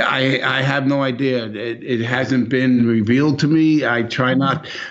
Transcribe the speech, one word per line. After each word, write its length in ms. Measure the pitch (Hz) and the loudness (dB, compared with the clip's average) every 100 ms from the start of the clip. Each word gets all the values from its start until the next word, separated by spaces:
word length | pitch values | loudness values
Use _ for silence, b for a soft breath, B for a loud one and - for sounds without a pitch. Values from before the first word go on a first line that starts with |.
I, 380 | 123 131 131 135 | -2 0 0 0
I 200 | 131 131 | -2 -2
have 240 | 135 139 135 | 0 0 0
no 160 | 139 | 0
idea. 420 | 135 120 135 123 110 | -2 -2 0 -2 -4
It, 360 | 104 117 117 | -6 -8 -8
it 180 | - 117 | -4 -4
hasn't 440 | 117 127 123 131 110 | -2 -2 0 0 0
been 380 | 127 131 123 117 | 0 2 4 4
revealed 520 | 113 107 127 151 139 | 2 2 2 2 2
to 60 | 147 | 2
me. 380 | 160 156 151 120 | 4 4 2 2
I 180 | 120 | 0
try 280 | 117 - 127 | -2 -2 0
not, 340 | 131 135 - B B B | 2 0 -2 B B B